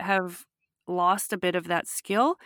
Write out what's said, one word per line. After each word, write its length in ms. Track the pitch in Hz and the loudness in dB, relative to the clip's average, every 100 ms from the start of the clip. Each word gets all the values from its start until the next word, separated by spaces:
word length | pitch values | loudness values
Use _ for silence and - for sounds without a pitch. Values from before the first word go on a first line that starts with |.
have 440 | 180 196 180 175 - _ _ _ - | 0 0 0 -8 -18 _ _ _ -6
lost 460 | 180 175 196 - | 0 2 2 0
a 60 | 202 | -2
bit 160 | 180 | 0
of 140 | 175 170 | -2 -2
that 180 | 170 - | -2 -2
skill, 480 | - - 202 269 359 | -8 -2 2 2 0